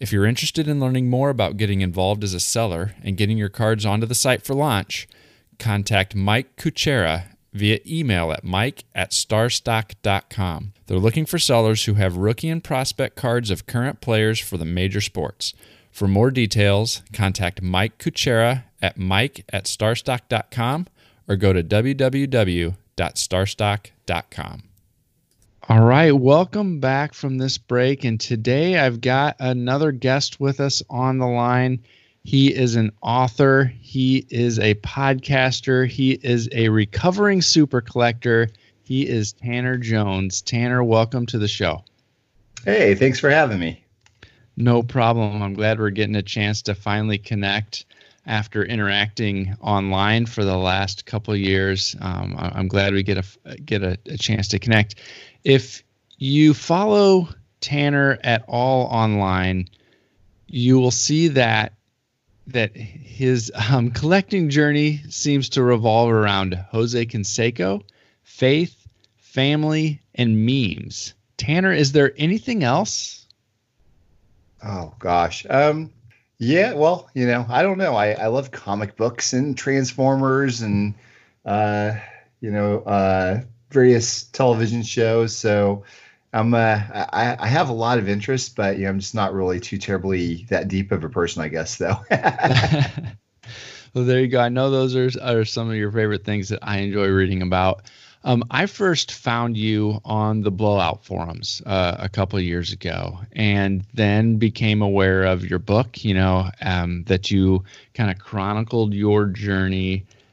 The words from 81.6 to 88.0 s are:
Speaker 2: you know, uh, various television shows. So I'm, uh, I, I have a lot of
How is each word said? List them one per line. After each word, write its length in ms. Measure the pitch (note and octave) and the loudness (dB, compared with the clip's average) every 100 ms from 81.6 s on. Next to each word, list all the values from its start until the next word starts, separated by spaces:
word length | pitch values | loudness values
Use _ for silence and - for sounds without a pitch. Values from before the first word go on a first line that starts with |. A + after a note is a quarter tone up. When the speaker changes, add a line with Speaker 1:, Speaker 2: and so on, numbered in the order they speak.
| G#2 G#2 G#2 A2 - - _ _ | 0 0 -2 -4 -10 -20 _ _
Speaker 2:
you 120 | A2 | -6
know, 260 | G#2 G2+ G2+ | -2 0 -2
uh, 580 | - G2+ F#2+ F#2+ F#2 G#2 - - _ | 0 2 2 2 0 -2 -6 -16 _
various 500 | C3+ B2+ A#2+ - - | 4 6 6 2 -6
television 640 | - - C3 A2+ A2+ A#2 | -6 0 2 2 0 -2
shows. 520 | A2 - A2+ A2+ A2+ G#2 | -4 0 2 2 0 -2
So 460 | A2 G#2 G2+ G2+ - - - _ _ | 0 2 2 0 -8 -20 -20 _ _
I'm, 220 | A#2 A2+ | 0 2
uh, 260 | A#2 A2+ G#2+ G#2 | 4 4 2 -2
I, 420 | G#2 - F#2+ A#2+ A#2 | -6 -4 -2 -2 -2
I 80 | - | 0
have 220 | D3 D#3 | 0 0
a 20 | |
lot 260 | A2+ A2+ | -2 0
of 100 | B2 | 0